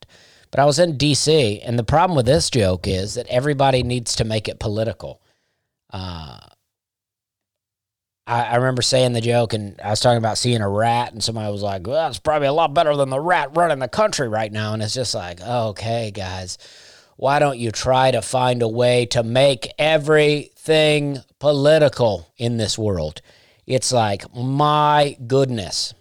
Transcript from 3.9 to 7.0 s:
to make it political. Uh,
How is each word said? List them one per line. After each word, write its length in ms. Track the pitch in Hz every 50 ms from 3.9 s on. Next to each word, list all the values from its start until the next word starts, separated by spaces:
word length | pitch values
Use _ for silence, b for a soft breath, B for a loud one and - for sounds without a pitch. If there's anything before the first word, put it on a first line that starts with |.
| 123 123 117 - -
to 80 | - 123
make 240 | 110 110 113 -
it 120 | - - -
political. 600 | - 113 101 107 113 95 - - - 69 - - _ _ _ _ _ _ _ _ _ _ _ _ _ _ -
Uh, 460 | 95 92 92 87 82 80 69 57 50 - _ _ _ _ _ _ _ _ _ _ _